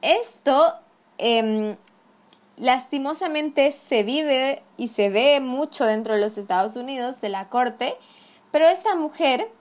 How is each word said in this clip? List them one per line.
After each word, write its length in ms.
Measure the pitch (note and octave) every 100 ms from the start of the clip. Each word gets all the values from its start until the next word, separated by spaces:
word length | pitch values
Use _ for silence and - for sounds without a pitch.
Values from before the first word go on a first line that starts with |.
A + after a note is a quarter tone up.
Esto, 720 | - F#4+ A#4 - - C4+ E4 - _ _ _ -
em, 600 | A#3 A#3 A3 G#3+ G#3+ G#3 _ _ _ _ _ _ _ -
lastimosamente 1120 | B3 B3 B3 C#4+ C#4 D#4 F#4 D4+ D4+ D4 C#4
se 320 | C#4+ - A#3+
vive 580 | G#3 C#4+ D4+ C4 C4+ C4+ - -
y 140 | A#3+
se 180 | - G3+
ve 320 | G3+ C4+ C#4+
mucho 460 | C4 C4 D4+ - A#3+
dentro 280 | G#3+ A3
de 60 | G#3+
los 180 | G#3 G#3+
Estados 380 | G3+ F#3 G#3 A#3+
Unidos, 460 | B3 C4+ B3 C4
de 80 | G#3+
la 180 | G3 G3+
corte, 480 | B3 B3 A3+ A#3+ - _ - - _ _
pero 160 | D4+ D#4+
esta 280 | F4+ A4+ F4+
mujer 540 | D4+ - D#4 B3 A4+ -